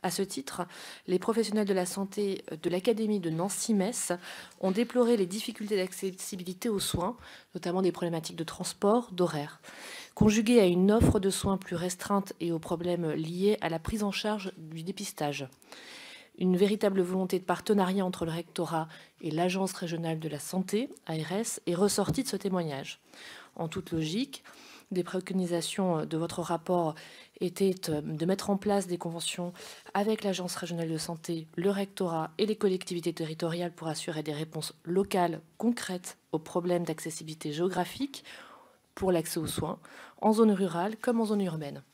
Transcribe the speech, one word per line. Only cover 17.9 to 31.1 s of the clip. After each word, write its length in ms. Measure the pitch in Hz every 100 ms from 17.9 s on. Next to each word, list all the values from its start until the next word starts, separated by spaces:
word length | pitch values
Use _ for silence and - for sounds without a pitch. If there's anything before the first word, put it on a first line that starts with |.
| 196
entre 220 | 185 180 165
le 60 |
rectorat 560 | 160 165 - 160 160 160 - - _
et 80 | 165
l'Agence 420 | 151 180 185 190
régionale 480 | - 175 165 165 160
de 80 | 156
la 100 | 143
santé, 520 | - 185 185 208 277 - -
A 80 |
R 180 | 160 156
S, 300 | 185 226 - -
est 80 |
ressortie 480 | 170 202 202 175 165
de 60 | 262
ce 80 | 196
témoignage. 640 | 196 185 165 135 160 - _ - - - - -
En 100 | 165
toute 220 | 190 180
logique, 540 | 165 156 190 277 - - - - - -
des 100 | 185
préconisations 1040 | 175 185 180 190 175 170 165 - 185 160
de 120 | 156 160
votre 260 | 165 -
rapport 520 | 165 170 160 180 165 156 - - - -
étaient, 340 | 180 180 196 185 -
euh, 140 | 151
de 240 | 151 156 165
mettre 240 | 196 -
en 60 | 196
place 300 | 208 202 180
des 120 | 175
conventions 540 | 170 165 160 - 175 175 - - -
avec 280 | 196 208 214
l'Agence 320 | 202 185 180
régionale 360 | - 170 170 165
de 80 | 160
santé, 500 | 156